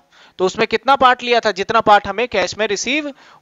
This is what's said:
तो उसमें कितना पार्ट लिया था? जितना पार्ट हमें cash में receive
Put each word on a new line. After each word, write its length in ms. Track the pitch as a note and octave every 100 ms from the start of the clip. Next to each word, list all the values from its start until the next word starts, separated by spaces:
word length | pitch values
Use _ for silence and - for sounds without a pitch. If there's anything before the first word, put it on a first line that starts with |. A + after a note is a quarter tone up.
| - _ - -
तो 80 | F#3
उसमें 220 | - A3+
कितना 280 | A3 C4 C#4
पार्ट 280 | B3+ B3+
लिया 160 | A#3+ A#3
था? 120 | G#3+
जितना 300 | F#3 G3 A3+
पार्ट 260 | G#3+ G3+ G3+
हमें 200 | G3 B3
cash 300 | G3 F3+ G3+
में 100 | G#3+
receive 460 | G3 A#3+ D4+ D4 - - -